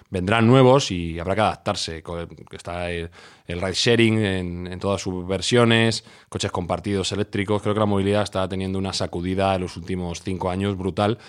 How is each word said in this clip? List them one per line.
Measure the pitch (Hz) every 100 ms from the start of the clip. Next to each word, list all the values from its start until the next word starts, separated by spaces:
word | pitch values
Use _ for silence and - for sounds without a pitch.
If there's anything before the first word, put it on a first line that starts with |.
| _
vendrán | 92 92 113 113
nuevos | 131 127 135 -
y | 90 85 82
habrá | 85 98
que |
adaptarse. | 101 69 - 101 - 80
Co-, | 78 85 82 - -
está | - - 87 87
el, | 85 85 - - - -
el | 87
ride | 95
sharing | 92 123 117 113 110
en, | 101 95 90 87 90
en | 90
todas | 98 98
sus | 98 92 87
versiones, | 95 - 123 117 113 113 110 - - _
coches | 101 104
compartidos | - 90 104 101 98 92
eléctricos. | 95 104 101 98 104
Creo | 107
que | 104
la | 104
movilidad | 98 98 104
está | 101 95 95
teniendo | 95 95 95
una | 95
sacudida | - 95 90 87 92 95
en | 95
los | 90 -
últimos | 85 92 87 85
cinco | - 92 92
años | 92 101 95
brutal, | 92 87 104 117